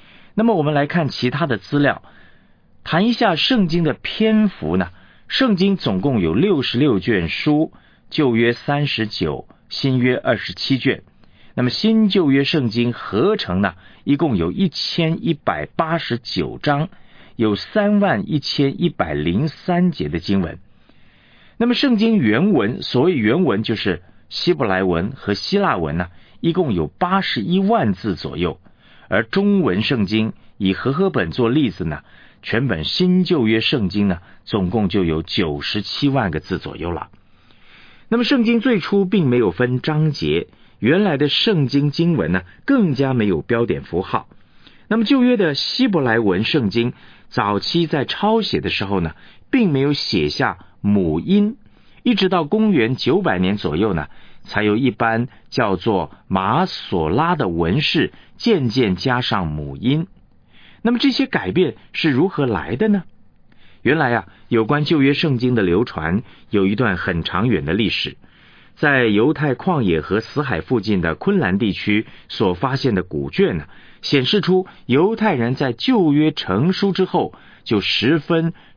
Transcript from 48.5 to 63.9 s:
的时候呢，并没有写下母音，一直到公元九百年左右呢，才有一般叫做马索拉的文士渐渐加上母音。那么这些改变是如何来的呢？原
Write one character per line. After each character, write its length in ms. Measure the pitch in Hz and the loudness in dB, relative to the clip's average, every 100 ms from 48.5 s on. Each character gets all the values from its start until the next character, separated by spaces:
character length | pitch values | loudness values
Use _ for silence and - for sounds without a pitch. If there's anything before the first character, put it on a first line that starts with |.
| - | -4
的 100 | 87 | -4
时 160 | - 98 | -4 -2
候 140 | 98 | -2
呢， 140 | 82 - - - - | -2 -6 -18 -20 -2
并 200 | 262 202 | 0 2
没 100 | 135 | 2
有 120 | 143 | 0
写 380 | 143 - 95 73 | -2 -2 -2 0
下 280 | - 120 87 - - | 0 -2 -4 -12 -6
母 400 | 101 104 85 78 | 0 2 2 0
音， 380 | - 202 208 - - - - - | 2 2 2 -2 -14 -20 -20 -6
一 120 | - | -2
直 140 | 208 190 | 0 2
到 160 | 180 | 2
公 280 | 147 214 220 | 0 2 2
元 240 | 165 113 127 | 4 2 0
九 240 | - 175 | 0 2
百 160 | 170 90 | 2 0
年 180 | 92 104 | 0 0
左 200 | 85 78 | -2 0
右 160 | 110 | 0
呢， 160 | 85 71 - - - | 0 -6 -12 -20 -20
才 200 | - 107 | -8 -2
有 140 | 107 107 | 0 2
一 140 | 131 | 0
般 380 | 107 113 113 123 - - | 0 0 0 -2 -8 -8
叫 260 | - 110 92 | -2 0 0
做 340 | 117 98 76 - - | 0 0 -2 -10 -6
马 380 | 95 95 135 185 | -2 0 0 -2
索 440 | - - 92 78 | -4 -6 -2 0
拉 260 | 107 165 165 | 0 0 0
的 120 | 104 | -2
文 320 | 85 82 117 | 0 0 0
士 320 | - 165 101 - - - | 0 0 -2 -4 -20 -6
渐 320 | 240 190 123 | 0 2 2
渐 280 | 120 110 87 | 0 0 0
加 240 | 135 123 | -2 -2
上 260 | 123 104 82 | 0 -2 -2
母 300 | 76 71 67 | -4 -8 -6
音。 320 | 110 151 170 - - _ _ - - - | -2 -2 -2 -12 -20 _ _ -20 -20 -6
那 80 | 226 | -2
么 80 | 240 | 0
这 140 | 277 | 0
些 140 | 254 262 | 0 -2
改 260 | - - | -2 -2
变 240 | 185 160 - - | 0 0 -2 -12
是 180 | - 160 | -4 0
如 180 | 127 190 | 2 2
何 160 | - | 0
来 300 | 135 92 76 | -2 -2 -4
的 140 | 123 220 | -2 0
呢？ 160 | 202 - - - _ _ - - - | 0 -2 -16 -20 _ _ -20 -20 -4
原 140 | 113 | 0